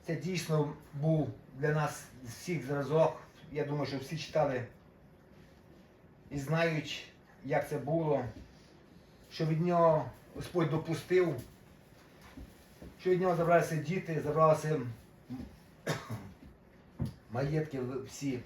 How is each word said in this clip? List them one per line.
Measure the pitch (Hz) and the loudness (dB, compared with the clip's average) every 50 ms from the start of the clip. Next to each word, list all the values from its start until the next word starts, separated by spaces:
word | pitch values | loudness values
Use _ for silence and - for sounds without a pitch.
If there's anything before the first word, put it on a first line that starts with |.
| _ | _
Це | - 165 | -4 -6
дійсно | 139 139 175 185 165 - - 156 156 147 143 - - - - - | -4 -4 -4 -4 -4 -2 0 2 2 2 0 -2 -10 -16 -14 -8
був | 143 147 160 160 156 139 117 - - - - - 127 | -2 0 2 2 2 2 -2 -4 -10 -16 -18 -10 -2
для | 139 151 | 0 0
нас | 151 156 151 139 - - - - - 123 131 | 2 2 0 -2 -4 -8 -14 -18 -20 -16 -16
всіх | 117 - - - - 175 147 123 | -14 -14 -12 -6 -6 -4 -4 -4
зразок. | 131 143 143 139 127 151 160 160 - - - - - - - - - | -4 -4 -4 -2 0 4 4 4 4 2 -4 -16 -20 -20 -20 -20 -10
Я | - 147 147 | -6 -4 -4
думаю, | 139 147 147 139 | -2 -2 -2 -2
що | 123 139 131 | -2 -4 -6
всі | - - 165 151 | -6 -6 -8 -8
читали | - - - 156 147 135 131 123 117 - - - - - - - - - - - - - - - - - - - - - - - - - - - - - - - - - | -10 -4 0 0 0 2 0 -4 -6 -8 -14 -20 -20 -20 -20 -20 -20 -20 -20 -20 -20 -20 -20 -20 -20 -20 -20 -20 -20 -20 -20 -20 -20 -20 -20 -20 -20 -20 -20 -20 -18 -10
і | 139 143 | -8 -8
знають, | 135 139 160 165 170 165 160 151 - - - - - - - - - - - - - | -4 -2 0 2 2 2 2 0 -2 -4 -8 -10 -12 -16 -20 -20 -20 -20 -20 -14 -6
як | 135 - - - - | -2 0 0 0 0
це | 147 135 | -4 -6
було, | 127 139 160 165 160 151 143 135 123 113 - - - - - - - - - - - - - - - - - - - - | -2 0 0 0 2 2 2 0 0 -4 -8 -12 -18 -20 -20 -20 -20 -20 -20 -20 -20 -20 -20 -20 -20 -20 -20 -20 -20 -18
що | - - 165 | -4 -2 0
від | 151 160 156 | 0 2 2
нього | 170 175 175 170 170 165 156 147 - - - - - - - | 2 4 4 6 8 8 6 6 2 -4 -10 -14 -20 -16 -12
Господь | - - - - 175 165 143 | -12 -12 -4 0 0 2 2
допустив, | 151 156 - - 160 156 - - 180 185 180 165 143 117 117 - - - - - - - - - - - - - - - - - - - - - - - - - - - - - - - | 2 -2 0 -2 -4 -4 -2 2 4 4 4 4 0 -4 -6 -12 -18 -20 -20 -20 -20 -20 -20 -20 -20 -20 -20 -20 -20 -20 -20 -20 -18 -18 -18 -18 -20 -20 -20 -20 -20 -20 -20 -20 -18 -4
що | - 185 | 2 2
від | 185 175 | 2 4
нього | 185 185 175 | 4 2 2
забралися | 160 170 165 175 165 151 - 165 | 2 4 6 6 6 6 4 0
діти, | 151 135 139 185 190 - - 160 147 | -2 -2 -2 -4 -4 -2 -4 -4 -4
забралися | 135 147 147 160 160 156 156 - - 156 156 135 123 117 - - - - - - - - 127 131 - - - - - - - - - | -2 0 4 6 8 8 8 6 4 0 0 0 -2 -4 -8 -10 -16 -20 -20 -20 -14 -12 -12 -10 -10 -12 -16 -20 -20 -20 -20 -12 -6
<clears throat> | - - - - - - - - - - - - - - - - - - - - - - - 131 - - - - - | -6 -6 -6 -6 -10 -12 -12 -12 -16 -18 -20 -20 -20 -20 -20 -20 -20 -20 -20 -20 -20 -8 -8 -8 -8 -8 -12 -18 -8
маєтки | 110 123 143 147 156 156 - - - 131 123 123 135 127 107 - | -4 -4 -2 0 0 -2 -2 -2 -4 -6 -6 -4 -6 -6 -8 -10
всі. | - - - 143 127 120 110 | -12 -6 -4 -4 -4 -4 -6